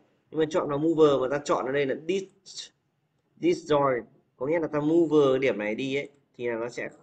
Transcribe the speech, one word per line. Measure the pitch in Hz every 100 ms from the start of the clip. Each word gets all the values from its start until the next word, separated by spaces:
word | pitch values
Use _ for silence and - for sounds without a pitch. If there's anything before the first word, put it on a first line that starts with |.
| _ _ _
Nhưng | 147
mà | 156
chọn | 170 131
vào | 143
mover | 160 156 151 139
mà | 127
ta | 143
chọn | 143 151 113
ở |
đây | 139 139
là | 139 160
dis-, | 190 190 _ - - - _ _ _ _ _ _ _
destroy. | 160 175 - 147 139 123 110 _ _ -
Có | 131
nghĩa | 170
là | 156
ta | 151
mover | 147 165 165 151 139
cái | 131
điểm | 131 101
này | 104
đi | 113 135 135
ấy. | 139 _ _ -
Thì | 120
là |
nó | 117 117
sẽ | - 117 -